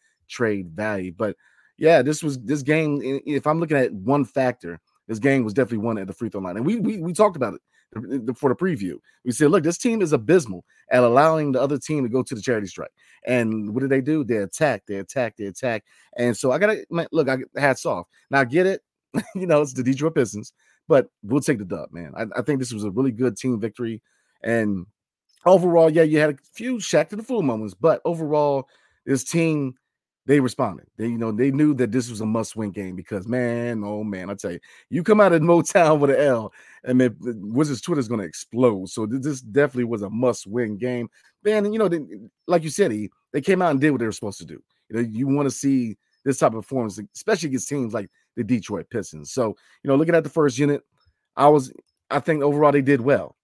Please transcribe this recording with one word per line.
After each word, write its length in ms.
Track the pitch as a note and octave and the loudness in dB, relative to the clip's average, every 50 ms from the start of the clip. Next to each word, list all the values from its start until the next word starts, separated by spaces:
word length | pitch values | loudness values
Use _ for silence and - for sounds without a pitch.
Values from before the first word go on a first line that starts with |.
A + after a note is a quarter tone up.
| _ _ _ _ _ - | _ _ _ _ _ -10
trade 420 | - - A#2+ G#2+ G#2 G2 F2+ E2 | -4 -2 0 0 0 -2 -6 -10
value. 420 | D#2+ G2+ G#2+ A2 G#2 F#2+ F#2 F#2 | -8 -6 -4 -4 -4 -4 -6 -8
But 240 | E2+ G2 A2 G2+ - _ _ _ _ _ _ _ _ - | -6 -4 -4 -4 -4 _ _ _ _ _ _ _ _ 0
yeah, 240 | - D#3+ E3+ C#3 | 4 4 6 4
this 200 | B2 D3 D3+ - | 4 2 -2 -2
was, 160 | E3 D3 C3+ B2+ | -4 -6 -6 -6
this 220 | A2 G#2+ D3+ D3 | -4 -4 -4 -2
game, 380 | B2+ C#3+ D3+ D#3+ D#3 D3+ C#3+ C#3 | 0 0 0 2 2 0 -2 -2
i-, 200 | G#2+ C3 C#3 C3+ - | -4 -4 -6 -6 -4
if 200 | D3 C#3+ C3 - | -4 -4 -2 0
I'm 120 | D3+ D#3 E3 | 0 -2 0
looking 200 | E3+ D3+ D#3 C3+ | 0 0 2 2
at 140 | B2 - | 2 0
one 340 | - F#2+ F#2+ A#2+ C#3 D3 C3 | -2 -4 -2 0 2 2 0
factor, 540 | - - C#3 C3 B2+ A#2+ _ - E2+ E2+ - _ _ _ _ _ - | 0 0 0 0 0 -2 _ -8 -12 -12 -14 _ _ _ _ _ -10
this 100 | A2 G#2 | -6 0
game 260 | A#2+ C#3 C#3 C3+ A2+ | 2 2 2 2 0
was 100 | G#2+ G2 | 0 0
definitely 240 | C3+ B2 G#2+ A#2 G#2 | 0 0 0 0 -4
won 200 | G#2 A#2 A2+ G#2 | -2 -2 -4 -4
at 80 | F#2+ | -6
the 60 | F#2+ | -8
free 160 | F#2 - A2+ G#2 | -10 -8 -8 -6
throw 140 | - G2 | -6 -6
line. 140 | F#2 F2+ F2+ | -6 -6 -6
And 100 | G#2+ B2+ | -4 -2
we, 100 | E3+ A3+ | -2 -2
we, 220 | A#3 F3+ - A3 F#3 | -2 -2 -4 -4 -4
we 140 | D#3+ F3+ | -6 -4
talked 240 | D#3+ - G#3+ G3+ E3 | 2 2 2 2 2
about 180 | D3 B2 G2+ D#2+ | -2 -4 -6 -6
it 60 | - _ _ _ _ _ _ | -10 _ _ _ _ _ _
the, 260 | - A2 B2+ - C3+ C3 | -14 -12 -10 -8 -8 -6
the, 160 | A2 B2+ A#2+ | -6 -6 -6
for 140 | - D3 C3 | -2 0 0
the 60 | A#2+ | 0
preview. 400 | - F3+ F#3+ D#3 G2+ G2 F2 B1+ - _ _ _ _ - | 0 -2 -2 -2 -2 -4 -6 -8 -10 _ _ _ _ -8
We 80 | B2 | -6
said, 180 | A2 - D3+ C#3+ | 0 2 4 4
"Look, 140 | F#3+ F#3+ C3+ | 4 4 2
this 140 | E3 E3+ - | 0 -2 -2
team 220 | - A#3+ A3+ A3 | -2 0 0 0
is 120 | F3+ D3+ | 0 0
abysmal 520 | D3 A#2+ G#2+ B2+ F3 F#3 C3 A2 F#2 F2 - _ _ _ _ - | 0 0 2 4 4 4 2 0 -10 -12 -14 _ _ _ _ 0
at 120 | - B2+ | 4 4
allowing 500 | B2 A#2 A#2+ C3+ D3+ D#3+ D#3+ D#3 D3+ C#3+ | 4 6 6 6 6 4 4 2 0 0
the 80 | B2+ B2 | 0 0
other 180 | C#3 C#3 D3 C3 | 0 0 -2 -4
team 260 | - - D#3 C#3+ B2+ | -4 -4 -4 -2 -2
to 40 | A2 | -2
go 140 | A#2+ C3 | -2 -2
to 120 | A#2+ - C#3 | -2 -2 -6
the 60 | G#2+ | -6
charity 260 | - C3 A#2+ G#2+ G2+ | -2 -2 -2 -2 -2
stripe." 260 | F#2 - - - - _ _ _ _ _ _ - | -6 -10 -12 -14 -14 _ _ _ _ _ _ -4
And 480 | - B2+ A#2+ A#2 A2 A2 A2 G#2 G#2 G#2+ | 0 0 0 0 0 -2 -4 -4 -4 -4
what 60 | C3 | -2
did 100 | C3+ C3+ | 0 0
they 100 | C3+ C3+ | 0 0
do? 240 | B2 D3 D#3 D#3 B2+ | 0 0 -2 -2 0
They 120 | G2+ A#2 | -2 -2
attack, 480 | G#2 G2 F#2 - - D#3+ C#3+ A2+ G2+ _ | -2 -2 -4 -4 -2 0 0 0 -2 _
they 100 | - G2+ | -8 -8
attack, 400 | G2 F#2+ - - C#3 A#2+ A2 - | -8 -8 -6 -4 -4 -4 -4 -6
they 100 | - G#2 | -8 -10
attack. 380 | G2+ F2+ - C3 B2 A2+ G#2 _ _ _ _ _ _ - | -10 -10 -6 -4 -4 -4 -4 _ _ _ _ _ _ -4
And 200 | - A#2+ A#2+ G#2+ | -2 0 0 0
so 160 | - - B2+ | 0 0 0
I 60 | C3 E3 | 2 2
gotta, 280 | G3+ G#3+ G#3 C3 - - | 2 2 0 0 -4 -6
man, 180 | D#3+ E3+ D#3 - | -4 -4 -4 -2
look, 160 | - D#3+ C#3+ C#3 | 0 0 2 2
I, 100 | C3 C3 B2+ - - | 0 -2 -4 -8 -4
hats 280 | B2+ C#3+ C#3 B2+ - - | 0 2 2 2 2 -2
off. 220 | D#3 G#2+ F2+ F2+ _ _ _ _ - | -4 -4 -4 -6 _ _ _ _ 0
Now 100 | C3+ C#3 | 2 2
I 40 | C3+ | 2
get 220 | A#2 C#3 F3 F#3 | 2 2 2 2
it. 160 | F#3+ F#3+ - _ _ _ _ _ _ - | 2 0 -2 _ _ _ _ _ _ -6
<laughs> 80 | G#3+ - - - | -6 -6 -6 -8
You 120 | F#3 F#3 | -4 0
know, 140 | E3+ D3+ D3 | 2 2 2
it's 140 | D3+ C3+ B2+ | 2 0 -2
the 80 | C3 | -2
Detroit 320 | A#2+ C3 C3+ C3 D3+ D#3+ D#3+ | 0 0 0 0 0 0 2
Pistons, 380 | D3+ A#2+ G2 G#2 G#2+ A#2+ - _ _ _ _ _ _ _ - | 0 0 0 -2 -10 -14 -14 _ _ _ _ _ _ _ 4
but 200 | D#3 C3 - - _ _ | 4 4 4 0 _ _
we'll 180 | - G2+ C3 D3 | -6 -2 -2 0
take 180 | - - C3 G#2 | 2 0 0 -2
the 60 | G2+ | -2
dub, 280 | F2 G2 D#2 C#2 - | -8 -8 -10 -10 -12
man. 200 | E2+ E2+ E2 C#2+ C#2+ | -12 -14 -14 -12 -10
I, 80 | F2 A2+ G2+ - B2 | -10 -8 -8 -6 -6
I 40 | |
think 180 | A2 D3+ C#3+ C3 | -2 -2 -2 -2
this 120 | B2+ A#2 | -2 -6
was 120 | A#2 G#2 G#2+ | -6 -6 -6
a 60 | G2+ | -4
really 220 | F#2 B2 C3+ C3 | -2 0 0 0
good 240 | A2 A2 C3 A#2+ G2 | 0 0 -2 -2 -2
team 240 | - - C3 A#2+ G#2 | -2 -4 -4 -4 -2
victory. 400 | A2+ G#2+ - - A#2+ A2+ A2+ G#2+ _ _ _ _ _ _ _ _ | -4 -6 -6 -6 -8 -8 -8 -10 _ _ _ _ _ _ _ _
And 440 | - A2+ A#2 A2+ G#2+ G#2 G2 F2+ F2 - _ _ _ _ _ _ _ _ _ _ - | -4 0 0 2 2 0 -2 -4 -6 -10 _ _ _ _ _ _ _ _ _ _ 4
overall, 460 | F3 F#3+ E3+ F3+ F3+ E3+ E3 D#3+ D#3+ | 6 6 6 6 6 6 6 6 6
yeah, 120 | D#3 E3+ | 6 4
you 160 | D#3+ D3+ D#3 D3 | 4 4 4 2
had 120 | D3+ D3+ | 2 2
a 80 | C#3+ - _ _ - | 0 -4 _ _ -14
few 220 | - A3+ B3+ B3+ | -10 -6 -6 -6
Shaq 340 | G#3+ - - F3 D3+ E3 - | -6 -4 0 2 2 0 0
to 60 | G#3 | -6
the 60 | G#3+ | -12
Fool 200 | A3 - B3+ A3 | -8 -4 -2 0
moments, 320 | D#3+ B2+ A2+ A2 A2 G2+ F2 | 0 0 0 -2 -6 -10 -6
but 260 | - - D#3+ D3 - - | 0 2 2 2 2 0
overall, 640 | E3+ E3+ E3 D#3+ C#3+ D3+ D3+ D3 C#3+ C#3 C3+ C3 _ _ _ _ _ _ _ - | -4 -4 -4 -2 0 0 2 2 2 0 -2 -4 _ _ _ _ _ _ _ -2
this 180 | - C#3 B2+ | -2 -2 -2
team, 520 | - - - E3+ E3 D#3+ D#3 D3 C#3 B2+ B2+ _ _ _ _ _ _ _ _ _ - | -2 -2 0 0 2 2 0 0 -2 -4 -8 _ _ _ _ _ _ _ _ _ 0
they 160 | C3 D3 C#3+ | 4 4 4
responded. 460 | B2+ A#2+ - - B2 G#2 E2+ - - _ _ | 4 2 0 -2 -4 -4 -4 -8 -16 _ _
They, 120 | - A2 A#2+ | -6 -6 -4
you 100 | A#2 A2+ | -4 -2
know, 140 | A#2 A2+ | -2 -2
they 180 | G#2 G#2+ C3 C#3 | 0 0 0 2
knew 240 | C3+ C#3+ D3+ D3+ C#3+ | 2 2 2 2 2
that 160 | B2 B2 G#2+ | 2 0 0
this 180 | A2 C3 A#2 A#2+ | 0 -2 -4 -4
was 120 | A2+ G2+ | -6 -6
a 60 | A2 | -4
must-win 440 | G#2+ A2+ A2+ G#2+ - - A2 G#2+ G2+ | -2 -2 -2 -4 -4 -6 -8 -8 -6
game 240 | E2+ G#2 F#2+ F#2 F#2 | -6 -8 -10 -10 -10
because, 320 | F#2 F2+ - A2 F#2+ F#2 | -12 -10 -8 -8 -8 -6
man, 560 | A2+ B2 B2+ B2 A#2 A#2 A#2+ A#2+ A#2+ A#2 A2 G#2 | -4 -2 -2 -2 -2 -2 -4 -4 -6 -6 -6 -6
oh, 200 | G#2 G#2+ G#2+ G#2+ | -6 -6 -6 -6
man, 260 | G#2+ G2 F#2 F2+ G2 | -6 -8 -8 -8 -10
I 40 | G2+ | -10
tell 180 | - - F#2 | -8 -8 -10
you, 80 | E2+ E2+ _ - - - _ - | -10 -10 _ -18 -20 -20 _ -6
you 140 | - F3+ | -6 -2
come 180 | D#3+ A3 G#3 G#3 | 2 4 6 6
out 120 | G3+ F#3 | 8 6
of 100 | E3+ D#3+ | 6 6
Motown 560 | D#3 E3+ E3+ E3 D3 - - F#3 E3 D3+ D#3 D3 | 6 6 6 4 4 4 4 4 6 6 6 4
with 120 | C#3+ C#3 | 4 4
an 100 | C3+ C3+ | 4 4
L, 320 | D3 C#3 B2 A2+ G#2+ G2 _ - - - - - - | 4 4 2 0 -2 -6 _ -16 -20 -20 -20 -12 -4
and 140 | B2+ B2+ B2+ | 2 4 4
man, 180 | B2+ A#2+ G2+ - | 4 4 2 -2
Wizards 600 | - B2 A#2 G#2 F#2+ G#2 A2+ C#3 D#3+ D3 C3+ - | -8 -8 -8 -8 -8 -4 0 0 0 0 -2 -6
Twitter 200 | - F3 E3 C#3+ | -4 -4 -2 -2
is 80 | A#2 G#2+ | -2 -2
gonna 140 | A#2+ G#2+ | -4 -4
explode. 640 | F#2 D#2+ - - - - A2 A#2+ B2+ A#2+ G#2 F#2 F#2 E2+ | -6 -8 -10 -14 -14 -6 0 2 4 4 4 2 -6 -8
So 160 | - A#2 G#2+ | -6 -6 -6
th-, 180 | G#2 B2 C3+ | -4 -4 -6
this 180 | B2+ D3+ C#3 C3 | -4 -6 -6 -8
definitely 440 | B2+ A2 G2+ C#3+ D3 C#3 B2+ B2 A#2+ | -8 -2 0 2 2 2 0 -4 -4
was 180 | A2+ A#2 G2+ | -2 -4 -6
a 80 | G2+ F#2+ | -6 -6
must-win 680 | G#2+ A#2 B2+ A#2+ A2 - - F#2+ G#2+ B2 A#2 G#2+ G#2 F#2 | -4 0 0 0 0 -2 -6 -6 -4 -4 -4 -4 -4 -6
game. 300 | A#2+ B2+ B2 A#2+ A2+ - _ _ _ _ _ _ - | -6 -4 -4 -6 -6 -8 _ _ _ _ _ _ -2
Man, 280 | G#3 G#3+ G#3+ G3+ G#3 | 0 0 2 0 0
you 60 | G#3+ A3 | 0 0
know, 100 | G#3+ E3+ | 0 0
they, 120 | E3+ D#3+ C3 D#2+ G2+ G2 A2+ - _ _ - | 0 -2 -6 -8 -14 -18 -20 -20 _ _ -4
like 160 | - F3 E3 | 0 0 0
you 80 | D#3 D3+ | 0 -2
said, 220 | - - - A#2+ | -2 0 0 0
E, 180 | G#2+ G#2+ G#2 F#2 _ _ _ _ | 0 -4 -6 -8 _ _ _ _
they 80 | - D3 | -6 -4
came 220 | C3 G3 F#3 F#3 | 0 0 0 2
out 100 | F3+ E3 | 2 2
and 80 | C#3+ C3 | 2 2
did 100 | D3+ D#3 | 2 2
what 80 | C3+ A2+ | 2 2
they 80 | A#2 | -2
were 60 | A2 | -4
supposed 260 | G2+ - G#2+ G2+ - - | -4 -6 -8 -10 -10 -12
to 80 | E2+ | -16
do. 160 | C#2+ - - _ _ _ _ _ - | -18 -20 -20 _ _ _ _ _ -8
You 80 | - | -4
know, 120 | A2+ A#2+ A2+ | -4 -4 -4
you 160 | G#2+ A2+ C#3 | -4 -4 -2
wanna 240 | C3+ C#3 D3 C#3+ C3+ | 0 0 0 0 -2
see 460 | - - C#3+ C#3 C3+ B2+ A#2+ A2 G2+ _ _ _ _ _ - | -2 -2 0 0 2 2 0 -2 -6 _ _ _ _ _ -4
this 140 | C#3 C3 - | -4 0 2
type 160 | D#3+ C3 A2 | 2 0 0
of 80 | A2 | 0
performance, 380 | - - C3+ B2+ A2+ G#2 F#2 G#2+ G2+ - - | -8 -6 -4 -4 -4 -4 -6 -10 -14 -16 -16
especially 320 | - - G#3 A3 D#3+ E3 C#3+ | -8 -2 -2 -2 -2 -2 -4
against 200 | C3 A2+ - - | -4 -4 -6 -4
teams 240 | D3 C#3+ B2 A2 | -4 -4 -4 -4
like 160 | A2 A2 G2 - _ _ _ _ - | -6 -8 -8 -10 _ _ _ _ -8
the 80 | A#2+ A2 | -6 -2
Detroit 440 | G2 B2 G#2+ - - G#2 E2 E2 _ | -2 -2 -2 -2 -6 -8 -8 -8 _
Pistons. 420 | - G#2+ F#2 - D#2 D2+ D2 - | -8 -8 -8 -8 -14 -18 -14 -8
So, 240 | - C3 A#2 G#2+ G2 _ _ _ _ _ | -4 -2 -2 -2 -4 _ _ _ _ _
you 60 | - C#3 | -2 2
know, 80 | C3+ | 2
looking 180 | C#3+ D#3+ E3 E3+ | 4 4 4 4
at 80 | D#3+ | 2
the 80 | D3+ C#3+ | 2 0
first 260 | - E3 D3 C#3 A2+ | 0 2 2 2 2
unit, 260 | B2+ D3 C#3+ C#3+ - _ _ _ _ _ _ _ _ _ _ - | 0 0 0 0 -2 _ _ _ _ _ _ _ _ _ _ -2
I 120 | - C#3+ D3 | 4 6 6
was, 240 | D3+ C#3+ C3 B2+ - - - _ _ _ _ - | 6 6 2 -2 -12 -20 -20 _ _ _ _ -4
I 100 | - C#3+ | -4 -2
think 240 | - F3 D#3 D3 C#3 | 0 0 0 2 2
overall 260 | D3 C#3+ D3 D3+ C#3+ | 2 2 4 4 6
they 100 | C#3 C#3+ | 6 4
did 200 | C3 C3+ C#3+ A#2+ | 4 4 2 2
well. 340 | A2+ C#3+ C3 G2 D#2+ - _ _ | 4 2 2 0 0 -4 _ _